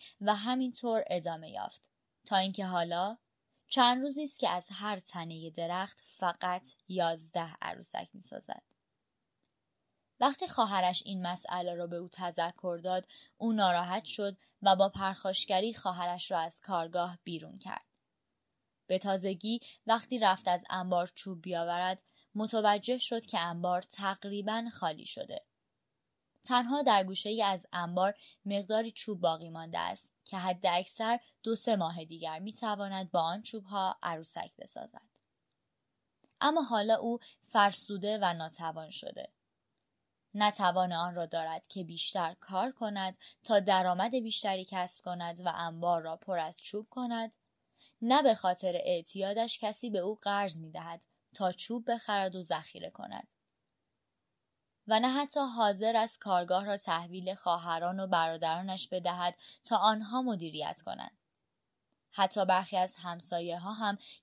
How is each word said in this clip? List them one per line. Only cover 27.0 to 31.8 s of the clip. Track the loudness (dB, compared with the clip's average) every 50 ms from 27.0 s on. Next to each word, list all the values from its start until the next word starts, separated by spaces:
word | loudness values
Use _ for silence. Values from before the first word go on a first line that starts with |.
| 4
گوشه‌ای | 2 -2 -4 -2 -2 0 2 2
از | 2 2 0 -4 -6 -4
انبار | -4 -4 0 2 2 4 2 2 -2 -10 -20 -20 _ -6
مقداری | -2 -2 -2 0 2 2 2 0 0
چوب | -4 -6 -6 -6 -2 2
باقی | 2 2 2 0 -4 -10
مانده | -12 -12 -10 -6 -4 -2
است | -2 -2 -4 -6 -8 -12 -16 _ _
که | -10 -6
حد | -2 -2 -2 0 2 2
اکثر | 2 2 2 0 -2 -4 -2 0 0 0 0 -2 _ _ _ -4
دو | -2 0
سه | 0 2 2 2
ماه | 2